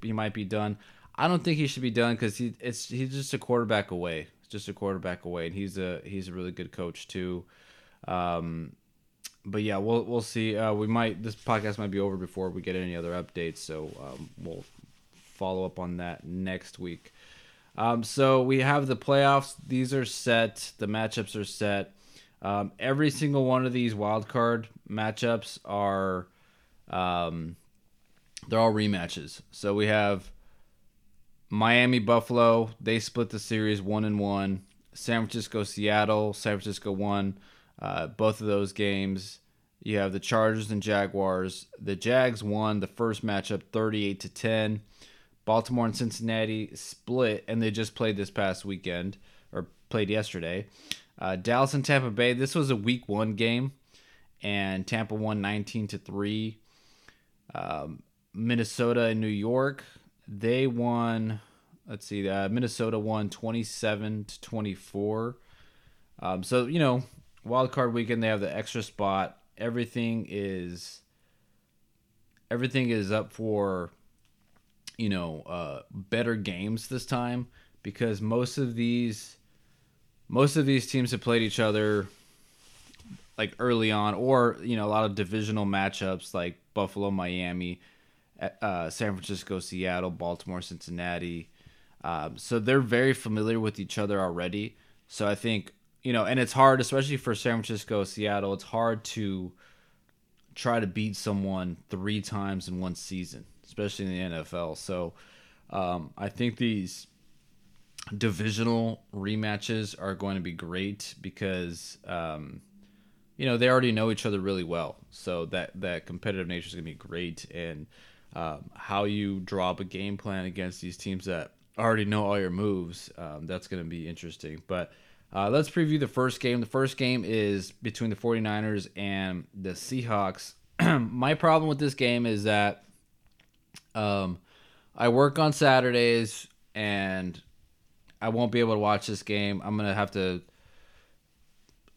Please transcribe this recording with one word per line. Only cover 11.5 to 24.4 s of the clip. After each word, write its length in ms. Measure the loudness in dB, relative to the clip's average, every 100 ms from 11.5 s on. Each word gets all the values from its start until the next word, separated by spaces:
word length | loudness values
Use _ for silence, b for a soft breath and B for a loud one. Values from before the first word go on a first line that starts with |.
| 0 0 -4
might 120 | -4
be 80 | 0
over 200 | 0 -2
before 320 | -6 -4 -6
we 100 | -4
get 160 | -4 -4
any 180 | -4
other 180 | -4 -4
updates, 460 | -4 -6 -6 -6 -6
so, 320 | -10 -8 -8 -10
um, 300 | -14 -14 -14 -14
we'll 280 | -12 -12 -14 -20 -20 -20 _ -20 -20
follow 300 | -6 -2 -2
up 140 | -2 -4
on 200 | -6 -6
that 280 | -6 -8 -8
next 540 | -6 -4 -6 -10 -12
week. 320 | -10 -10 -16 B B B B B B -2
Um, 260 | 0 2
so 400 | 0 4 6 6
we 160 | 6 4
have 300 | 4 2 2
the 80 | -2
playoffs. 580 | 2 6 6 6 2 -8
These 300 | -4 -2 0
are 100 | 0
set. 680 | -2 -2 4 4 4 0 -12 -6
The 80 | -2
matchups 520 | 0 -2 -2 -4 -4
are 60 |
set. 500 | -6 -2 0 0 -2 -10 b b b b
Um, 300 | -2 -2 -2 -4
every 300 | 0 2 2
single 340 | 2 2 2
one 200 | 4 4
of 80 | 2
these 220 | 2 0
wild 320 | 0 0 0 0
card 400 | 2